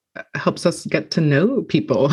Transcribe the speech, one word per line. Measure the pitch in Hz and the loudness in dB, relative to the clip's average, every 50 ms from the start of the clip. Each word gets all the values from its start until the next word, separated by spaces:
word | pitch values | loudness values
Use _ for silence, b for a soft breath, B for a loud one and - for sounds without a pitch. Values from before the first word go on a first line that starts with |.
| _ _ - - - _ - | _ _ -18 -18 -14 _ -8
helps | 160 - 175 - - - | -4 -2 -2 -2 0 -2
us | 175 165 - - | -2 -2 -2 -6
get | - - 156 156 - - | -4 -4 -4 -4 -2 -2
to | 175 | 0
know | 160 147 139 139 175 240 277 220 - | 2 4 4 4 2 2 0 -2 -2
people. | - - 156 - - 123 101 127 143 | 0 0 0 0 2 0 2 2 2